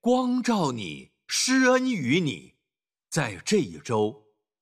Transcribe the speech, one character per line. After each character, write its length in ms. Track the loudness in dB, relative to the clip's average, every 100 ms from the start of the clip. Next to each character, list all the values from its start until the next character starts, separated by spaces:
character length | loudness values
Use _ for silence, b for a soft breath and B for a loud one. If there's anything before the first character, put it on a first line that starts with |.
光 420 | 0 0 2 0
照 300 | 0 0 0
你， 400 | -2 -8 -12 -16 _ -6
施 420 | -4 0 2 4
恩 200 | 2 0
于 300 | -2 0 0
你。 340 | 0 -4 -12 _ _ _ _ _ _
在 260 | -4 -4 -6
这 140 | 0 0
一 200 | 0 -6
周， 480 | -2 0 0 -2 _ _ _ _